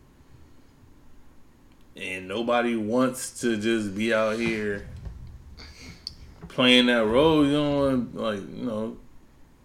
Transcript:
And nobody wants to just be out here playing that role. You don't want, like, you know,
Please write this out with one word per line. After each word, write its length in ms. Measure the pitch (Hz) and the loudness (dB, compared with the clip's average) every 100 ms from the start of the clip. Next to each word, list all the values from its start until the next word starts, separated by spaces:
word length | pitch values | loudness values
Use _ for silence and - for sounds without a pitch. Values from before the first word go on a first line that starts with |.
| - - - - - - - - - - - - - - - - - - - - | -20 -20 -20 -20 -20 -20 -20 -20 -20 -20 -20 -20 -20 -20 -20 -20 -20 -20 -20 -12
And 320 | 95 92 92 | -10 -8 -6
nobody 480 | 101 117 120 120 117 | -4 0 2 2 0
wants 640 | 104 123 127 123 - - | 0 2 2 -2 -10 -4
to 160 | 120 107 | -2 0
just 380 | 110 113 104 95 | 2 0 0 -2
be 180 | 110 | 0
out 240 | 110 110 110 | 2 2 0
here 500 | 117 110 104 101 - - - - - - - - - - - - - - - - - | -2 -2 -4 -6 -8 -14 -14 -14 -16 -18 -18 -20 -20 -18 -20 -16 -16 -16 -18 -20 -10
playing 380 | - 123 123 123 | 2 6 8 6
that 180 | 120 110 | 4 4
role. 400 | 120 160 156 143 | 4 6 6 4
You 80 | |
don't 220 | 147 147 143 | 2 0 0
want, 400 | 139 131 113 - | 0 0 -4 -6
like, 240 | 110 104 - 92 | -4 -4 -8 -10
you 80 | 123 | -6
know, 320 | 107 113 117 - - - - - - | -6 -6 -10 -18 -20 -20 -20 -20 -20